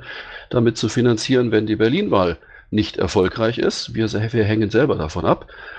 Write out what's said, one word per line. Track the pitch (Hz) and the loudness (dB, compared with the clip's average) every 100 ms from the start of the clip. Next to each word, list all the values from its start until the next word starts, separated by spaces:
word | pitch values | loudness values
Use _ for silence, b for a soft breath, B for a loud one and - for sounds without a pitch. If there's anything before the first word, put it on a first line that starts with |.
| B B B B B | B B B B B
damit | 123 117 110 | 2 2 2
zu | 110 | -2
finanzieren, | - 120 110 - 127 120 | 2 2 2 2 2 2
wenn | 107 107 | 2 0
die | 107 | 2
Berlin-Wahl | 110 160 208 107 90 82 B B B | 2 2 2 2 2 -2 B B B
nicht | 107 107 - | -2 -2 -2
erfolgreich | 92 104 95 - 113 120 | 0 2 0 2 -2 0
ist. | - - - | -2 -2 -6
Wir | 117 110 | -2 -2
se-, | 107 110 | -2 -2
wir | 120 | 0
hängen | 101 107 104 | 2 2 2
selber | 110 143 90 | 2 2 0
davon | 80 90 | -4 -2
ab. | 87 170 - B B | -2 -2 -4 B B